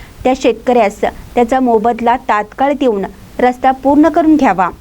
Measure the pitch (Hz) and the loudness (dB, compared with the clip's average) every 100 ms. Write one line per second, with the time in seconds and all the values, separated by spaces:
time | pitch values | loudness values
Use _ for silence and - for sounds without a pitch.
0 | - - 254 262 262 226 - 240 202 214 | -20 -6 -2 0 0 -2 0 0 0 -2
1 | 208 - - - 240 262 254 226 226 240 | -6 -6 -6 -2 0 0 0 0 0 -2
2 | 233 240 - 214 208 - 269 285 262 208 | -2 -2 -2 -4 -4 -4 -4 0 -2 -2
3 | 190 - - - 247 247 262 262 269 294 | -6 -10 -16 -2 -2 0 -2 0 2 2
4 | 320 311 320 311 240 180 175 - | 4 2 2 2 2 0 -2 -6